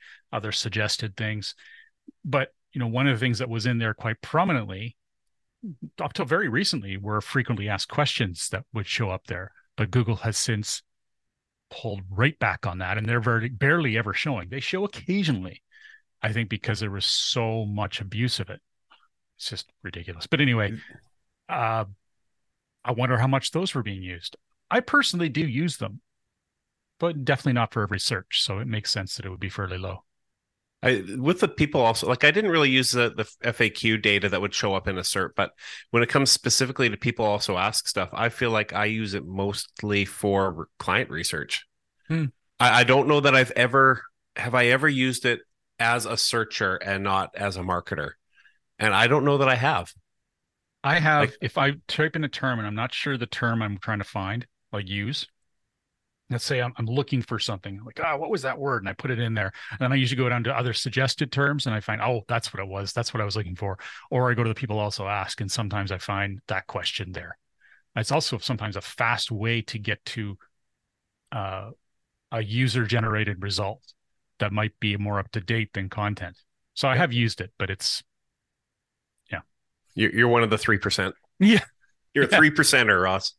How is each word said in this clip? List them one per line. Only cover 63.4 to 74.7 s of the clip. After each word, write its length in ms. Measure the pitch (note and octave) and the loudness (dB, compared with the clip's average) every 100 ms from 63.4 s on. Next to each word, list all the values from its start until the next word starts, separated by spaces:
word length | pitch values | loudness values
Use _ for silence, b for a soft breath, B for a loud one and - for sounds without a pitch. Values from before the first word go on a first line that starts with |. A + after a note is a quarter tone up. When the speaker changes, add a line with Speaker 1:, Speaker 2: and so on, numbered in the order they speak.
| F2+ | -6
Speaker 1:
for." 240 | F2+ G2+ - B B B | -6 -6 -6 B B B
Or 200 | B2 B2+ | 2 2
I 40 | |
go 80 | A#2+ | 2
to 60 | A2+ | 0
the 60 | |
people 240 | G#2+ A#2 G#2+ | 0 -4 -2
also 280 | G#2 - G2 | -2 -4 -4
ask, 340 | G2+ F#2+ - | -2 -4 -6
and 100 | G2+ | -6
sometimes 400 | - G#2 G#2 G2 | -4 -2 -2 -4
I 60 | F#2 | -4
find 420 | - G2 G2+ G2 - | -4 -2 -2 -6 -6
that 180 | F#2+ - | -6 -6
question 460 | F#2+ - - F#2 | -6 -4 -6 -6
there. 240 | F2 E2 - _ _ b b b | -10 -12 -16 _ _ b b b
It's 160 | - A2 | -4 0
also 280 | D3+ - A2 | 0 0 -4
sometimes 380 | - A2+ G#2+ F#2+ | -4 -4 -4 -6
a 40 | |
fast 500 | - - A#2 A#2 - | -8 -2 0 0 -2
way 300 | G#2+ A2+ A#2 | -2 -2 -2
to 160 | - A2+ | -4 -6
get 240 | G#2 G#2 - | -4 -4 -6
to, 320 | A#2 G#2 F#2+ _ _ _ _ _ _ _ _ _ | -8 -8 -10 _ _ _ _ _ _ _ _ _
uh, 380 | A2 G2 F#2+ G#2+ - _ _ _ _ _ | -8 -6 -8 -12 -18 _ _ _ _ _
a 100 | A#2 | -6
user-generated 1000 | G#2+ A#2 C3 B2 G#2+ A#2+ A2 G#2+ G#2 F2+ | -2 0 0 0 0 0 0 0 -2 -2
result 400 | G2+ G2+ G2 - _ _ _ _ _ - | -2 -2 -4 -6 _ _ _ _ _ -4
that 140 | G#2 | -2
might 200 | G#2 G#2+ | 0 -2